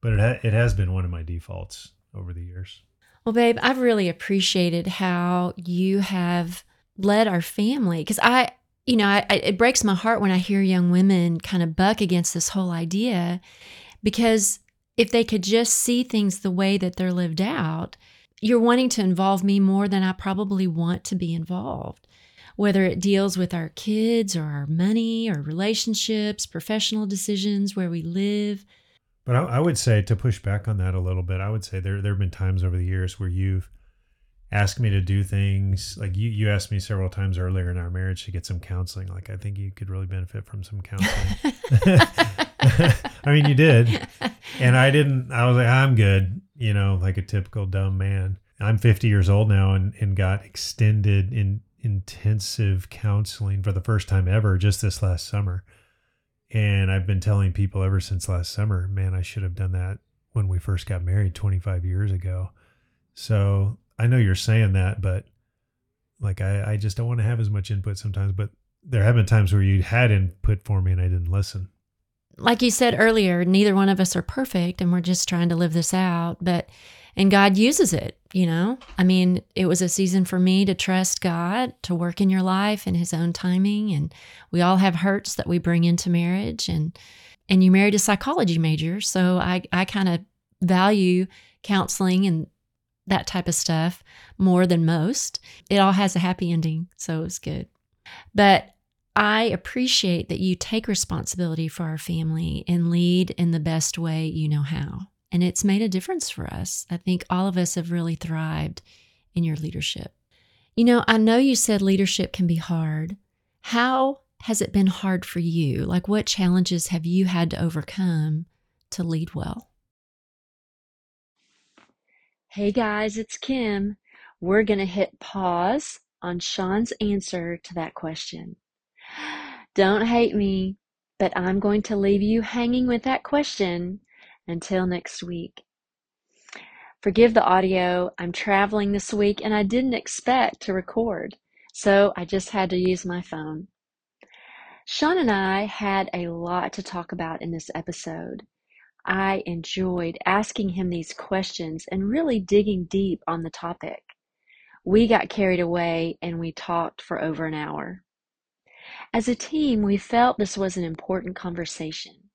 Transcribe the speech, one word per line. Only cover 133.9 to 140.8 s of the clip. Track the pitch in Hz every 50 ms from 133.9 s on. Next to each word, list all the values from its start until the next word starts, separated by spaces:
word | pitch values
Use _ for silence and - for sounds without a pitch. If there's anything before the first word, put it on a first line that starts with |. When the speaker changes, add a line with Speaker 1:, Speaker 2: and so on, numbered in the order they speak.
| 190 202 _ _ _ _ - _ - _ _
Speaker 2:
until | - 170 170 - - 196 185 185
next | 180 180 175 - - - -
week. | - 175 175 170 170 - _ - _ _ _ _ _ _ _ _ _ _ _ _ _ _ _ _ _ - - - - - - - - - _ _
Forgive | - 202 180 214 233 240
the | 220 226
audio. | - - 185 185 185 185 190 185 180 180 180 180 180 180 - -
I'm | 175 175
traveling | 175 - - 208 196 196 202 202 214 214 202 202
this | 202 202 - - -
week | 208 208 202 208 -
and | - 214 214
I | 214
didn't | 208 196 220 247 262 269 240
expect | - - - - - - - 247 262 233 220 - _ -
to | - 185
record, | 190